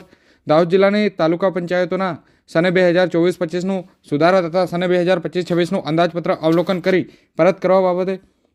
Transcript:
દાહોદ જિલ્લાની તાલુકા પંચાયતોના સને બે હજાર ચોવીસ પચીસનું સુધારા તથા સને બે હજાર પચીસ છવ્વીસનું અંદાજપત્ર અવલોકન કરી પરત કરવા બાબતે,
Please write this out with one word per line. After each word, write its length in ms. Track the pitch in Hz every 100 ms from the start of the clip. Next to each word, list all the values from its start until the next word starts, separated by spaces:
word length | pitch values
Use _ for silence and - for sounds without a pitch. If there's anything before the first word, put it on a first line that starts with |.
| - _ _ _ -
દાહોદ 220 | 156 175
જિલ્લાની 400 | 190 196 208 208
તાલુકા 400 | - 160 170 190
પંચાયતોના 680 | 175 175 180 175 185 190 151 - _ _
સને 240 | 226 214
બે 180 | 175 180
હજાર 180 | 170 180
ચોવીસ 300 | 170 175 170
પચીસનું 500 | 175 175 185 190 170 _ -
સુધારા 320 | 147 165 190
તથા 240 | 170 180 175
સને 220 | 175 180
બે 140 | 180
હજાર 180 | 175 185
પચીસ 260 | 165 180 170
છવ્વીસનું 320 | 170 175 190 147
અંદાજપત્ર 460 | 160 175 170 170
અવલોકન 480 | 175 160 170 170 185
કરી 260 | 185 185 123 - _ -
પરત 240 | 170 190
કરવા 320 | 180 190 185
બાબતે, 260 | 180 185 185 - _ _